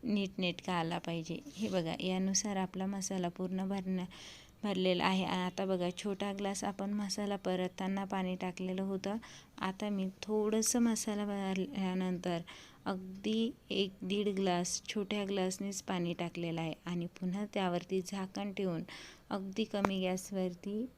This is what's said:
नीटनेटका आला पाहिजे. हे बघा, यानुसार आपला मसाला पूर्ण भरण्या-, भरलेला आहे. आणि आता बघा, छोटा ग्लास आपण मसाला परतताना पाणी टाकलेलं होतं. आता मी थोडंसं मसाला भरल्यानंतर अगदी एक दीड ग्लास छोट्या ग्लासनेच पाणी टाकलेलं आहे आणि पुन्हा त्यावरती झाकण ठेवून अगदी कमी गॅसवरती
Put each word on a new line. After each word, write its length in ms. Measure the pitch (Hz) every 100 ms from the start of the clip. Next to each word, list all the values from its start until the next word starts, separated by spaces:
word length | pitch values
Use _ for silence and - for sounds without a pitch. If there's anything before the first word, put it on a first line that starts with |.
नीटनेटका 680 | 247 208 190 190 185 175 -
आला 260 | 180 165 170
पाहिजे. 400 | - 170 160 170 285 220
हे 120 | 214
बघा, 260 | 185 160 -
यानुसार 560 | 185 185 190 190 214 196
आपला 300 | 185 185 190
मसाला 420 | 202 185 190 175
पूर्ण 400 | 175 185 190 190
भरण्या-, 380 | 196 185 185 180 - - - - -
भरलेला 420 | 214 190 185 180
आहे. 200 | 180 190
आणि 180 | 175 185
आता 220 | 180 180 190
बघा, 220 | 190 175
छोटा 420 | 180 214 196 202
ग्लास 320 | 196 202 196
आपण 260 | 202 196 196
मसाला 460 | 208 202 190 208 202
परतताना 680 | 185 185 185 180 190 196
पाणी 320 | 196 190 185 185
टाकलेलं 460 | 185 180 185 185
होतं. 340 | 190 190 196 214 - - - -
आता 300 | 190 190 214
मी 200 | 202 190 190
थोडंसं 560 | - 214 214 220 220 247
मसाला 460 | 233 220 - 208
भरल्यानंतर 1120 | 208 202 196 190 190 196 190 185 185 180 180 170 170 - - -
अगदी 720 | - 190 185 190 202 220 226 - -
एक 200 | 202 196 -
दीड 260 | 185 202 208
ग्लास 540 | 190 196 175 180 - -
छोट्या 360 | - 196 208
ग्लासनेच 580 | 196 196 185 185 196 196
पाणी 320 | - 185 170
टाकलेलं 460 | 170 170 175 170 165
आहे 120 | 165 - -
आणि 200 | 175 170
पुन्हा 380 | - 185 185 208
त्यावरती 460 | - 185 175 175 190 180
झाकण 460 | 196 190 196 202
ठेवून 300 | 190 190 165 180 - - - -
अगदी 340 | 208 190 190
कमी 360 | 220 208 196 196
गॅसवरती 840 | 185 185 - 196 185 175 - 208 254